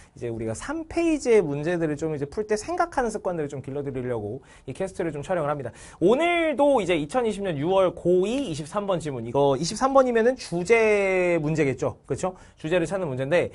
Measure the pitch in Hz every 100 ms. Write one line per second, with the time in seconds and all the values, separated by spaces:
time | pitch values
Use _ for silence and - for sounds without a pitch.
0 | - - 120 113 113 110 - 320 320 -
1 | 339 302 254 220 165 143 151 175 165 147
2 | 160 156 143 - 214 214 214 359 339 311
3 | 240 - 196 175 147 143 127 139 143 131
4 | 123 117 104 127 - - - 131 190 -
5 | 170 143 143 180 147 147 120 - - -
6 | 175 254 339 349 320 254 285 269 175 175
7 | 151 254 233 196 196 147 156 190 185 170
8 | 175 180 190 254 262 147 151 208 202 175
9 | 156 127 113 131 143 135 165 214 262 269
10 | 262 233 226 254 - 170 180 233 220 208
11 | 196 190 180 170 151 156 143 120 139 -
12 | - 135 185 180 - - 156 180 165 190
13 | 175 127 135 170 127